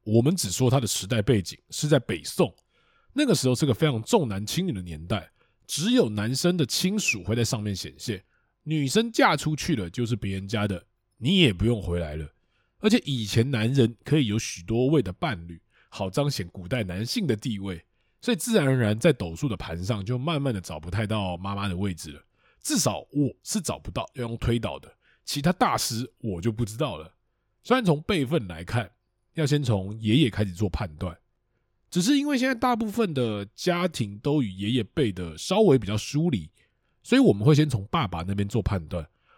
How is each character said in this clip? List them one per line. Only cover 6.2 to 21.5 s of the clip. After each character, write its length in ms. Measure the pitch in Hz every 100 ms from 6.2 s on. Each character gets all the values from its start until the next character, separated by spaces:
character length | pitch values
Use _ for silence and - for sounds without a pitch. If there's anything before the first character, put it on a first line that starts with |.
| 107 131
生 200 | 175 180
的 80 | 135
亲 340 | - 185 208
属 240 | - 107
会 120 | 87 117
在 80 |
上 200 | 117 113
面 120 | 104 95
显 200 | - -
现， 260 | - 95 - _ _ _
女 260 | 151 156 139
生 240 | 214 233
嫁 240 | - 240 156
出 200 | 156 151
去 200 | - 123
了 140 | 87
就 160 | - 113
是 100 | 117
别 180 | 101
人 140 | 95 98
家 200 | 110 104
的， 180 | 92 - _ _ -
你 220 | 117 190
也 120 | 147
不 140 | 87 110
用 160 | 113
回 180 | 87 87
来 160 | 78 78
了。 140 | 76 _ _ _ _ _
而 100 | 214
且 140 | 233 -
以 200 | 131 104
前 240 | 113 127
男 240 | 123 113
人 220 | 139 113 117
可 160 | - 151
以 80 | 117
有 100 | 110
许 240 | - -
多 240 | 85 117 143
位 160 | 156
的 100 | 101
伴 360 | - 165 95 85
侣， 120 | 82 _ _ _
好 220 | - 95
彰 180 | 117 143
显 180 | 135 87
古 180 | - 87
代 160 | 127
男 200 | 98 90
性 220 | 120 240 165
的 100 | 107
地 220 | 127 101
位， 260 | 95 82 - _ _ _
所 100 | -
以 60 | 208
自 180 | - 214
然 120 | 139
而 100 | 131
然 220 | 107 110
在 120 | 170
斗 240 | 131 85 82
数 140 | 143
的 80 | 95
盘 260 | - 85
上 220 | 92 107 95
就 100 | 123
慢 240 | 143 151
慢 140 | 139
的 80 | 104
找 180 | - 78
不 120 | 85
太 160 | 92 104
到 280 | 110 92 87
妈 180 | 95